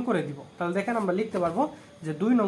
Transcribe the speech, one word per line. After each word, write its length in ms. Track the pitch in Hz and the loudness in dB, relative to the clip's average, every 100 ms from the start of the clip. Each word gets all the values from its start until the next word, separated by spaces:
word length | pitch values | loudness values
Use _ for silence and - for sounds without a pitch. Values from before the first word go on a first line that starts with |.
| 240 | 4
করে 140 | 185 143 | 0 -2
দিব। 120 | 139 - - | -6 -12 -6
তাহলে 180 | 175 185 | -2 0
দেখেন 160 | 196 233 | 0 0
আমরা 120 | 190 185 | 0 0
লিখতে 180 | 226 190 | 0 0
পারবো 200 | 170 180 302 - - - 156 | 0 2 0 -4 -20 -10 -8
যে 60 | 151 | 0
দুই 120 | 214 | 2
নং 80 | 247 | 4